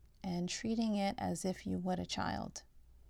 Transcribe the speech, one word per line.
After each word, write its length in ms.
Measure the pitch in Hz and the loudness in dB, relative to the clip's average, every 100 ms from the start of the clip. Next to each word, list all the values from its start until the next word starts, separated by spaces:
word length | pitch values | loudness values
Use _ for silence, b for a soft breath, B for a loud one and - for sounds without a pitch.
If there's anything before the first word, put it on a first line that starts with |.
| - - | -18 -8
and 240 | 190 175 180 | -2 0 0
treating 460 | - 226 226 226 202 | 0 0 2 4 4
it 200 | 196 - | 2 2
as 280 | 190 175 185 | 0 0 0
if 200 | 175 196 | -2 -2
you 120 | 185 | 0
would 220 | 185 180 | 2 0
a 60 | 180 | 0
child. 560 | - - - 90 - - - - - - | -2 0 0 -4 -8 -14 -20 -20 -20 -20